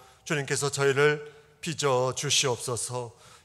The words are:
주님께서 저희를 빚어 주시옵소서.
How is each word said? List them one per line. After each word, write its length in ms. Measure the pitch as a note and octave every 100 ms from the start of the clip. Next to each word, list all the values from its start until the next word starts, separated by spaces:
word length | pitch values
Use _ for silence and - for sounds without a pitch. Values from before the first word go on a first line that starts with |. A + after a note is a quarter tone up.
| - -
주님께서 460 | - D#3 C3 C3+ C#3
저희를 640 | C#3 C#3 C3+ D3 D3 - - - _
빚어 540 | F3+ C#3+ C#3+ B2+ B2+
주시옵소서. 1040 | A#2+ C#3+ - C#3 A2+ - A#2 - B2 A#2+ - - -